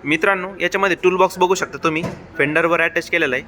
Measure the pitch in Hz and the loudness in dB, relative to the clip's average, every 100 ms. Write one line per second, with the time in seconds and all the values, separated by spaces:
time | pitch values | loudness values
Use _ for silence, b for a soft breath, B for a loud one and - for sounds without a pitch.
0 | 139 160 196 190 185 190 170 196 196 170 | -2 0 2 0 -4 -4 -2 0 0 2
1 | 185 185 185 180 185 185 151 139 170 156 | 2 4 2 4 2 2 -2 -4 -2 -2
2 | 175 - - - 143 156 165 165 165 170 | -6 -10 -14 -2 0 2 2 2 0 -2
3 | 160 170 151 127 | -2 -2 0 -2